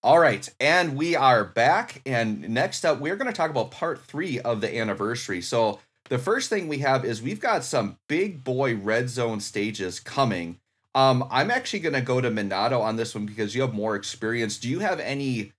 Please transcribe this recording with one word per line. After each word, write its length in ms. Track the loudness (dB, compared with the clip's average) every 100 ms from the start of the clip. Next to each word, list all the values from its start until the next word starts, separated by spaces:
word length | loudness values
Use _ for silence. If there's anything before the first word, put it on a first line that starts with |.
All 180 | 8 8
right, 280 | 8 4 -6 _
and 360 | 4 4 2 0
we 200 | 0 4
are 280 | 6 6
back, 560 | 4 4 4 4 0 -10 -4
and 420 | 0 0 -2 -2
next 340 | 0 0 0
up, 160 | 0 0
we're 160 | -2 -2
gonna 160 | -4
talk 180 | -2 -2
about 220 | 0 -4
part 280 | -4 -4 -4
three 380 | -8 -6 -4 -2
of 220 | 0 0
the 180 | 0 -2
anniversary. 640 | -2 -2 -2 -4 -4 -6
So, 380 | -2 0 0 0 _ _ -6
the 100 | -4
first 300 | 0 -2 0
thing 200 | -2 -2
we 100 | -2
have 260 | 2 2
is 160 | 0 -4
we've 200 | -6 -4
got 240 | -2 -2
some 340 | 0 -2 -2 -6 _
big 360 | -2 -2 -4
boy 320 | -4 -2 0 0
red 340 | 0 0 0
zone 300 | -2 -2 -2
stages 580 | -6 -4 -4 -4 -6 -8
coming. 600 | -8 0 0 0 -6 -12 _ _ _
Um, 320 | 4 4 4 0
I'm 200 | 0 2
actually 300 | 0 -2 -4
gonna 200 | -2 -2
go 200 | 0 0
to 100 | 0
Minato 500 | -2 -2 0 2 2
on 140 | 0 -2
this 180 | -4
one 120 | -4 -8
because 280 | -4 -4 0
you 40 |
have 120 | -2
more 220 | -2 -2 -2
experience. 600 | -6 -6 -4 -2 -2 -4
Do 120 | -4
you 100 | -2
have 220 | -2 -2
any 520 | -4 -4 -2 -4 -6